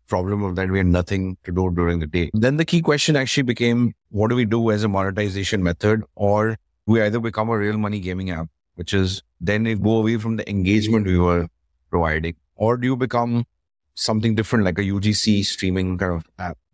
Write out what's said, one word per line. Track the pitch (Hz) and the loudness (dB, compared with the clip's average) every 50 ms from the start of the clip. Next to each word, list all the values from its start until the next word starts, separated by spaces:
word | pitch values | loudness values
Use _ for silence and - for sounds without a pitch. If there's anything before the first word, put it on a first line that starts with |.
| _ - | _ -2
problem | 107 92 90 98 104 104 101 | -2 0 0 0 -2 -2 -2
of | 95 90 92 | -2 -2 -2
that | 95 92 | -2 0
we | 95 95 | 0 2
had | 92 | 4
nothing | 90 87 90 87 - 101 95 95 92 92 - - | 4 4 2 2 0 -2 -4 -4 -4 -6 -10 -10
to | - | -6
do | 87 90 95 90 | -2 0 0 0
during | 87 87 85 85 85 82 | 0 0 0 0 0 -2
the | 80 | -2
day. | 76 78 87 85 - - | -2 -2 -2 -2 -2 0
Then | 110 113 131 143 156 | 0 2 2 2 0
the | 160 | 0
key | - 175 170 | 2 2 2
question | 160 - 147 143 - - 151 | 2 2 0 0 2 2 2
actually | 131 131 123 - 147 131 | 2 0 0 0 0 0
became, | 120 120 - 120 120 117 120 123 110 - _ _ _ | 0 0 0 2 2 2 2 2 0 -2 _ _ _
what | 110 101 107 113 | -2 0 0 2
do | 123 | 2
we | 123 120 | 2 0
do | 101 113 117 113 113 | 2 0 0 2 2
as | 107 104 110 | 2 2 0
a | 107 | 0
monetization | 98 95 95 98 92 107 104 101 92 98 95 - 110 98 92 | 0 0 -2 -2 -2 -2 -2 -2 -2 -4 -4 -2 -2 0 0
method? | - - - - 107 110 110 107 - _ | 0 0 0 0 0 0 0 -2 -6 _
Or | - 104 101 104 107 110 110 110 - _ _ _ _ _ | -2 0 0 2 2 0 0 -2 -6 _ _ _ _ _
we | 104 113 113 | 2 2 4
either | 107 104 110 120 | 4 2 0 -2
become | 113 113 107 110 110 113 | -4 -4 -2 -2 -2 -2
a | 117 107 | 0 0
real | 101 104 107 107 | 0 0 -2 -2
money | 104 101 104 104 | -2 -2 -4 -4
gaming | 90 90 90 92 95 92 | -6 -6 -6 -4 -4 -6
app, | 87 80 82 82 _ _ _ _ _ | -6 -6 -8 -10 _ _ _ _ _
which | - 87 - 104 | -12 -6 -2 0
is | 98 95 92 98 95 - _ _ - | 0 0 0 -2 -6 -10 _ _ -6
then | 85 98 104 107 113 | -2 0 0 0 0
we | 113 113 | -2 -2
go | 98 92 107 113 113 | 0 0 2 2 2
away | 110 110 117 110 | 2 2 0 0
from | 110 113 113 | -2 -4 -4
the | 107 - - | -4 -6 -4
engagement | 104 98 92 95 104 107 104 107 113 110 104 95 | -4 -2 2 2 2 2 2 2 2 2 2 2
we | 92 87 | 2 4
were | 87 90 87 87 85 - _ _ _ _ _ _ _ _ | 4 4 2 2 0 -4 _ _ _ _ _ _ _ _
providing, | - 87 85 80 78 80 80 85 80 - _ _ _ - | -2 0 0 0 0 -2 -4 -6 -8 -10 _ _ _ -2
or | 104 113 123 123 | 0 0 0 2
do | 120 | 0
you | 127 131 | 0 0
become | 123 127 113 - 120 120 120 117 120 120 - _ _ _ _ _ _ _ _ _ | 0 -2 -2 0 0 0 0 0 -2 -2 -4 _ _ _ _ _ _ _ _ _
something | - - - 110 110 107 113 110 | -6 -4 -2 0 0 0 0 0
different, | 110 107 - 123 113 101 | 0 0 0 2 2 2
like | 92 85 101 | 2 0 0
a | 101 | 0
U | 98 98 104 | 0 0 0
G | 98 107 104 | 0 0 0
C | - - 110 104 101 | 0 2 2 2 2
streaming | 95 - - - 98 92 90 95 92 92 92 90 | 0 -2 -4 -4 -2 -2 0 0 -2 -2 -2 -2
kind | 95 90 87 | -2 -2 -2
of | 82 - _ _ - | -4 -6 _ _ -10
app? | 92 87 80 - _ _ | -10 -10 -10 -12 _ _